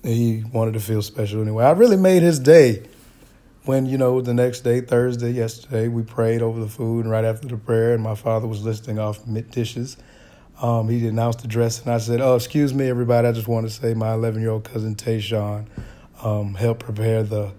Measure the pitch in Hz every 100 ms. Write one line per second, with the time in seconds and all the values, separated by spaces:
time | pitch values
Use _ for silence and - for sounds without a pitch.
0 | 123 117 117 113 110 117 113 110 104 110
1 | 104 - 104 107 107 107 123 170 240 190
2 | 190 185 170 156 131 165 131 113 - -
3 | - _ - _ _ _ - 135 131 135
4 | 127 127 123 120 127 123 123 120 123 120
5 | 127 120 120 123 113 - - 113 117 117
6 | 110 - 113 117 117 113 107 - 117 113
7 | 113 110 113 113 135 117 - 113 113 117
8 | 113 107 113 110 113 107 107 110 - 107
9 | 107 104 117 110 117 - 113 - 127 -
10 | - - - - - - 120 117 110 120
11 | 117 113 117 117 117 110 117 113 120 117
12 | 110 120 131 127 117 151 143 135 135 120
13 | 120 120 120 117 107 117 113 107 117 113
14 | 110 110 117 110 110 110 107 113 110 104
15 | - 113 101 107 104 104 107 - - -
16 | - - 110 104 104 95 117 113 - 104
17 | 113 110 107 107 101